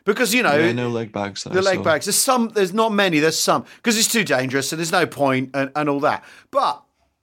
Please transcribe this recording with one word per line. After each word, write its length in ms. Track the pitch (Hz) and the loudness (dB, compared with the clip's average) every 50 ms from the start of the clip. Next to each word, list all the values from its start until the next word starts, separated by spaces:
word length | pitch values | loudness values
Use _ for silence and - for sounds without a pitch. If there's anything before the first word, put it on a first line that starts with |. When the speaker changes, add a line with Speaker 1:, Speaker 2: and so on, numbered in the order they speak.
| _ | _
Speaker 1:
Because, 280 | 190 214 202 247 190 | -2 0 0 0 2
you 100 | 208 254 | 2 2
know, 140 | 220 165 143 | 2 4 4
Speaker 2:
Yeah, 160 | 151 160 175 | 4 2 2
no 160 | 156 123 123 120 | 0 -2 -2 -2
leg 240 | 117 113 113 104 | -4 -4 -6 -6
bags 320 | - 104 101 101 98 - - | -6 -6 -6 -6 -6 -10 -8
that 80 | - | -4
Speaker 1:
the 60 | - 185 | -2 0
Speaker 2:
I 40 | |
Speaker 1:
leg 160 | 190 196 185 185 | 2 2 0 0
Speaker 2:
saw. 40 | - | 0
Speaker 1:
bags. 220 | 175 160 147 - | 0 0 0 0
There's 100 | 196 196 | -2 0
some, 320 | - - 269 262 247 226 220 - | 0 2 2 2 2 0 0 0
there's 180 | 214 196 180 | 0 0 0
not 200 | 180 220 220 226 | 0 0 0 2
many. 260 | 208 208 202 190 165 147 | 2 2 2 2 2 2
There's 200 | 147 160 156 - | 2 2 2 0
some, 280 | - 196 170 139 - - - - | 0 2 0 0 -2 -6 -16 -4
'cause 160 | - 233 220 220 | -2 0 0 2
it's 100 | 226 - | 0 0
too 160 | - 233 190 | 0 0 2
dangerous 480 | 151 143 127 131 131 123 139 131 - | 2 0 0 0 0 -2 -2 -2 -4
and 60 | 170 156 | -4 -6
there's 120 | 170 160 | -4 0
no 120 | 185 185 165 | 0 0 0
point 440 | - - 123 143 135 131 131 131 131 | 0 0 0 0 2 2 0 -2 -4
and, 180 | - 139 135 135 - | -4 -4 -4 -4 -4
and 100 | 151 151 147 | -2 -2 0
all 120 | 143 143 | 0 0
that. 240 | 143 143 107 95 - - - - - _ | 0 0 0 -2 -6 -14 -20 -20 -18 _
But 320 | - 277 254 185 - - - _ _ _ _ _ _ _ | -2 -2 0 0 -2 -6 -12 _ _ _ _ _ _ _